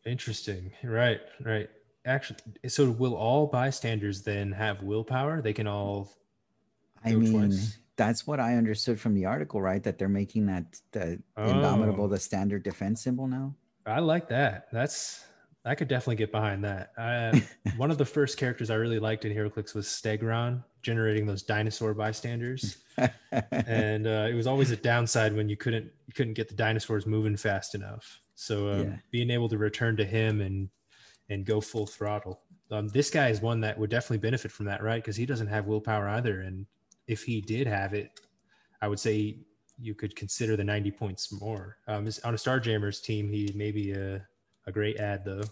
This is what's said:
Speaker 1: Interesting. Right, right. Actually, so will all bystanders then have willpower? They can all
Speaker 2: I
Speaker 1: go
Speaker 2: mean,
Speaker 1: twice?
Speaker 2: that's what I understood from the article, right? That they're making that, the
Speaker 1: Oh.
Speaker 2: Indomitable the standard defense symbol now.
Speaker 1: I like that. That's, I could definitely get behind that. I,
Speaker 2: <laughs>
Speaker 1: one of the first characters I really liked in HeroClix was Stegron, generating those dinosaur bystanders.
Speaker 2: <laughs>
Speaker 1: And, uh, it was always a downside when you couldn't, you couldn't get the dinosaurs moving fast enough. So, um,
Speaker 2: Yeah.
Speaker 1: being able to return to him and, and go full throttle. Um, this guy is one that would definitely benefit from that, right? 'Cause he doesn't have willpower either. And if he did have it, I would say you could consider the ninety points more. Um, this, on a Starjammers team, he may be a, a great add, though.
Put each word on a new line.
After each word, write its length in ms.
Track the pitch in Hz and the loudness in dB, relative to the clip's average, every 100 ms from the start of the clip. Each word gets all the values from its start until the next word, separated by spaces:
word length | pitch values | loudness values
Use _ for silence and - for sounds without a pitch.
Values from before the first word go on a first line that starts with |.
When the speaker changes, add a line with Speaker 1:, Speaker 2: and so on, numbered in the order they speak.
| 113 | -4
Speaker 1:
Interesting. 640 | 123 - 107 - 92 92 - | -4 -4 -6 -6 -6 -8 -10
Right, 360 | 123 113 120 110 - - | -2 4 4 2 -6 -10
right. 260 | 123 107 - - _ _ 127 | -2 -2 -2 -12 _ _ -2
Actually, 340 | 135 - - 110 - 127 | -2 -2 -14 -16 -12 -4
so 220 | - 135 | 4 4
will 260 | 113 127 107 | 6 0 2
all 320 | 110 139 147 | 4 4 4
bystanders 760 | 127 135 135 117 110 104 98 | 2 2 0 -2 0 -2 -2
then 280 | 107 101 101 | -2 -2 -2
have 280 | 95 110 101 | 0 -2 -2
willpower? 600 | 98 107 110 127 143 160 | -2 -2 0 0 0 0
They 120 | 110 | -2
can 140 | 107 107 | 0 -2
all 420 | 104 101 101 98 _ _ _ _ _ _ _ _ _ | -2 -2 -4 -6 _ _ _ _ _ _ _ _ _
Speaker 2:
I 80 | 113 | 4
Speaker 1:
go 80 | 113 | 6
Speaker 2:
mean, 300 | 113 110 104 | 6 6 6
Speaker 1:
twice? 280 | 95 107 - _ - | 4 0 -4 _ 0
Speaker 2:
that's 280 | 107 117 - | 2 2 -2
what 140 | 147 | 0
I 160 | 117 120 | 4 4
understood 440 | 113 107 - 110 | 4 2 0 0
from 140 | 117 | 2
the 120 | 101 95 | 2 2
article, 360 | 135 151 107 | 0 -2 0
right? 220 | 95 95 | 2 2
That 140 | 104 - | 0 0
they're 100 | 98 | 0
making 380 | 98 101 113 104 | 2 0 2 2
that, 320 | 90 82 - _ | 0 -6 -14 _
the 280 | 110 82 87 - - | -4 -4 -6 -10 -2
Speaker 1:
Oh. 140 | 110 | 4
Speaker 2:
Indomitable 580 | 131 143 107 110 98 104 | 4 6 4 4 2 2
the 120 | 98 | 0
standard 440 | - 98 98 101 | 0 0 0 0
defense 380 | 95 90 98 113 | -4 -4 -2 -2
symbol 260 | 127 127 131 | -2 -2 -2
now. 260 | 127 135 139 _ _ - | -4 -6 -8 _ _ -2
Speaker 1:
I 140 | 120 | 0
like 280 | 165 170 165 | 2 2 2
that. 380 | 120 139 95 - | 2 2 0 -6
That's, 540 | 117 139 - - - - - _ _ 120 | -2 -2 -2 -8 -12 -18 -20 _ _ -4
I 80 | 139 | -2
could 120 | 131 | 0
definitely 300 | 123 123 113 | 0 0 0
get 140 | 107 | 0
behind 320 | 107 107 98 | 0 0 0
that. 280 | 101 98 95 - | -4 -4 -8 -8
I, 440 | 113 120 113 113 - - | -4 -2 4 2 2 -6
Speaker 2:
<laughs> 180 | - 113 | -4 0
Speaker 1:
one 140 | 139 | 0
of 60 | 151 | 2
the 80 | 139 | 0
first 320 | 151 139 - | 2 0 0
characters 320 | 127 120 113 | -2 -2 -2
I 60 | 110 | 0
really 240 | 117 113 | 0 0
liked 260 | 107 110 110 | 0 -2 -2
in 80 | 104 | -2
HeroClix 380 | 104 110 104 104 | -2 -4 -6 -6
was 120 | 101 | -6
Stegron, 760 | - 110 107 113 113 120 123 - _ | -4 -2 0 0 0 0 -2 -8 _
generating 440 | - 113 110 107 104 | -2 2 2 2 0
those 180 | 95 | -2
dinosaur 500 | - 107 110 - 110 | -2 0 0 0 -2
bystanders. 840 | 107 110 110 120 117 120 131 101 - _ - | 0 -2 -2 -6 -6 -6 -6 -8 -8 _ 0
Speaker 2:
<laughs> 100 | 127 - _ - - | 0 0 _ -2 0
Speaker 1:
And, 560 | - 113 110 107 107 110 | -2 2 2 2 2 2
uh, 200 | 110 107 | 2 2
it 40 | |
was 140 | 120 120 | 0 2
always 240 | 139 127 | 4 4
a 40 | 113 | 4
downside 580 | 120 120 117 120 107 107 | 2 4 4 4 4 2
when 120 | 107 | 0
you 60 | 104 | 0
couldn't, 340 | 123 113 - _ - | 0 -2 -4 _ -12
you 60 | |
couldn't 200 | - 117 | -2 -2
get 140 | 110 110 | -2 -4
the 80 | - | 0
dinosaurs 500 | 110 110 - 107 107 | 2 2 0 -2 2
moving 300 | 107 110 101 | 2 2 0
fast 380 | 107 98 - 101 | 0 0 -4 -8
enough. 440 | 101 110 - - _ - | -8 -12 -14 -20 _ -16
So, 340 | - 104 101 | -4 0 0
um, 100 | 101 | 0
Speaker 2:
Yeah. 120 | 98 98 _ | -2 -6 _
Speaker 1:
being 180 | 120 120 | -2 0
able 200 | 120 117 | 0 0
to 80 | 110 | 0
return 380 | 107 - 117 110 | 0 2 0 2
to 80 | 98 | 2
him 360 | 110 110 107 | 2 2 2
and, 280 | 98 98 95 _ _ - - _ - | 0 -4 -6 _ _ -20 -20 _ -8
and 160 | 101 95 | -6 0
go 160 | 107 | 0
full 240 | - 113 101 | 0 -4 -6
throttle. 560 | - 104 104 92 92 _ - _ | -4 -4 -4 -6 -12 _ -20 _
Um, 160 | 107 104 | -4 0
this 220 | 117 143 | 2 2
guy 180 | 160 131 | 4 2
is 100 | 107 | 2
one 200 | 113 117 | 2 2
that 160 | 107 107 | 0 -2
would 120 | 107 | 0
definitely 260 | 117 - 110 | 0 0 0
benefit 320 | 110 107 110 | 0 -2 -4
from 140 | - 101 | -6 -6
that, 140 | 98 | -2
right? 220 | 107 113 | -2 -2
'Cause 120 | 113 104 | -2 -4
he 100 | 127 | -2
doesn't 220 | 123 107 | -2 0
have 200 | 107 101 | 0 0
willpower 400 | 107 113 107 101 | -2 0 0 0
either. 320 | 110 120 95 | 0 0 -2
And 240 | 95 92 104 _ _ _ - | -6 -10 -12 _ _ _ -6
if 160 | 110 | -4
he 160 | - 113 | -2 -4
did 260 | 101 110 131 | -2 -2 0
have 260 | 101 98 | 0 0
it, 260 | 104 101 - _ _ _ _ _ _ | -4 -6 -16 _ _ _ _ _ _
I 60 | 107 | -2
would 120 | 101 | 0
say 400 | 113 107 107 - - _ _ - | 0 0 0 -6 -20 _ _ -14
you 140 | 117 | -12
could 220 | 104 104 - | -8 -8 -8
consider 400 | 101 - 113 107 | -8 -2 0 2
the 80 | |
ninety 260 | 101 104 101 | 2 0 0
points 400 | 101 104 95 - | -4 -6 -6 -8
more. 460 | 98 104 107 92 - - | -8 -8 -8 -10 -14 -6
Um, 180 | 107 107 | -4 -4
this, 120 | 107 | -4
on 120 | 120 | -4
a 40 | 113 | -2
Starjammers 640 | - 131 117 107 104 98 | 0 0 2 0 0 -4
team, 260 | - 107 104 | -4 -4 -2
he 220 | 104 101 101 | -2 -4 -2
may 160 | 104 | -4
be 200 | 104 98 | -2 -4
a, 340 | 98 98 98 95 _ _ _ - | -4 -6 -8 -12 _ _ _ -6
a 60 | |
great 260 | 101 104 104 | -2 -2 -2
add, 260 | 104 98 98 | -4 -4 -4
though. 180 | 95 104 | -6 -8